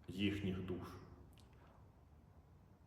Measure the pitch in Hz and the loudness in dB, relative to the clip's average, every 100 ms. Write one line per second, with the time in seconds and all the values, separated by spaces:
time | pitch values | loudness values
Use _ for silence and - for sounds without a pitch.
0 | - 98 101 - 92 - - 87 - - | -4 4 6 6 4 2 2 0 -2 -8
1 | - - - - - - - - - - | -10 -14 -14 -16 -18 -18 -18 -18 -20 -20
2 | - - - - - - - - | -20 -20 -20 -20 -20 -20 -20 -20